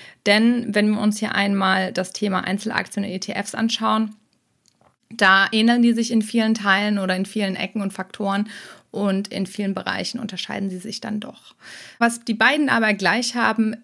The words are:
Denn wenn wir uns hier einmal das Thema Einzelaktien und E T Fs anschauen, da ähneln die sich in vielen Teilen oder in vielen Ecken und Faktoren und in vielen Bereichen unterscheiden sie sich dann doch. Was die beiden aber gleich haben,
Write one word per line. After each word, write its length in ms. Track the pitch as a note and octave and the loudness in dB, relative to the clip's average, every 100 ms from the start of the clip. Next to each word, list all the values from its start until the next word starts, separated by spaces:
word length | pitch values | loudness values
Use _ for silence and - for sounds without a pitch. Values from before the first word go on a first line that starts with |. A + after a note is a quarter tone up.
| - - G3+ | -20 -4 2
Denn 480 | G#3+ A3+ B3 - | 6 6 2 0
wenn 180 | G#3 G#3+ | 2 2
wir 100 | G#3 | 2
uns 180 | G#3+ G#3 | 2 0
hier 160 | G#3+ G3 | -2 0
einmal 560 | G3+ G3 F#3+ F#3+ F#3 | 0 2 2 0 0
das 220 | - F#3 | -4 -6
Thema 320 | - G#3 F#3 - | -4 -2 -2 -2
Einzelaktien 580 | G3+ G#3+ - F#3 G#3 | -4 -4 -6 -6 -6
und 80 | G3 | -6
E 80 | F#3 | -6
T 140 | G#3 | -8
Fs 200 | - G3+ | -8 -6
anschauen, 600 | - A3+ - A3 A3 G#3+ - _ _ _ _ _ _ _ _ _ A3+ | -2 -2 0 0 0 -2 -8 _ _ _ _ _ _ _ _ _ 4
da 320 | G3 F#3+ G3 | 6 6 4
ähneln 320 | A3 A3+ A#3+ | 4 4 6
die 100 | A#3+ | 4
sich 160 | A#3 A#3 | 4 2
in 140 | A3+ | 0
vielen 320 | G#3+ A#3 A3 A3 | 0 0 2 2
Teilen 420 | G3+ G3 G#3 G3+ | 2 2 2 0
oder 180 | F#3+ F#3 | 0 -2
in 120 | G3 | -2
vielen 280 | G#3+ G3 F#3 | -2 -2 -4
Ecken 280 | G3 G#3+ | -6 -4
und 100 | G3 | -6
Faktoren 560 | - F#3 - G3 G3 G#3 - - - _ | -6 -10 -6 -2 -2 -4 -8 -18 -20 _
und 380 | G3 G3+ F#3+ G3+ | -4 0 0 -2
in 180 | - F#3 | -6 -6
vielen 300 | - G3 G3 | -4 -4 -4
Bereichen 440 | - G3 F#3 - | -2 -2 -4 -6
unterscheiden 520 | G#3 F#3 - - G3 | -8 -8 -8 -6 -6
sie 80 | F#3 | -6
sich 220 | - - | -10 -8
dann 180 | - G#3+ | -6 -6
doch. 340 | - - - _ - - - - | -8 -14 -20 _ -20 -20 -14 -2
Was 260 | A#3 A#3 - | 0 0 -4
die 80 | |
beiden 340 | G#3+ A#3 D#4 C4+ | 2 2 4 2
aber 280 | A#3 G#3+ G#3 | 2 2 2
gleich 400 | F3+ A3 A#3+ A#3+ | 2 0 -2 0
haben, 380 | A3 A3 G#3+ A3 | 2 2 0 -2